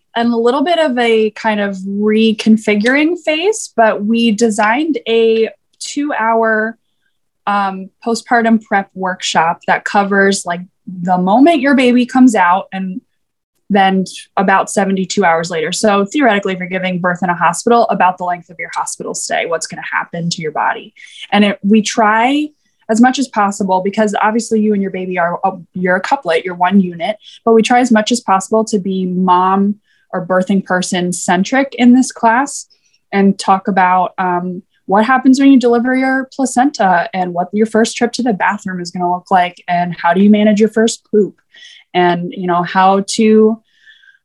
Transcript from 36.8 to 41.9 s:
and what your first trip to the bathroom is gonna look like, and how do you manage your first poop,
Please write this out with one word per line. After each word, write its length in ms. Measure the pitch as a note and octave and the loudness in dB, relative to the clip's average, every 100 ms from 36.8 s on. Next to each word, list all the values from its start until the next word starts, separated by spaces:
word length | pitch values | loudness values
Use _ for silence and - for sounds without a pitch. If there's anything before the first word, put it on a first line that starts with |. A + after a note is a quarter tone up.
| F#3+ F3 - | 0 2 -2
and 220 | F#3+ F3+ | -4 -4
what 160 | E3+ F#3 | -4 -4
your 140 | G#3 A3 | -2 0
first 280 | G#3+ A3+ | 2 0
trip 160 | - A#3 | 0 -4
to 100 | - | -2
the 100 | A#3+ | -4
bathroom 480 | F#3 E3+ G3+ F#3 F3+ | -2 -2 -4 -8 -10
is 100 | F3 | -8
gonna 220 | F3+ F3 | -4 -4
look 180 | F3+ - | -4 0
like, 320 | F#3 F3+ - - | 0 0 -4 -4
and 260 | F3 F3 | -4 -4
how 200 | D#3+ F3 | -2 0
do 80 | F#3 | 4
you 80 | G#3 | 4
manage 280 | G#3 G#3+ G#3 | 4 4 2
your 120 | A3 | 2
first 360 | A3+ A3+ - _ | 2 -2 -2 _
poop, 320 | G#3 F#3 - _ - - - _ | 0 0 -4 _ -20 -20 -20 _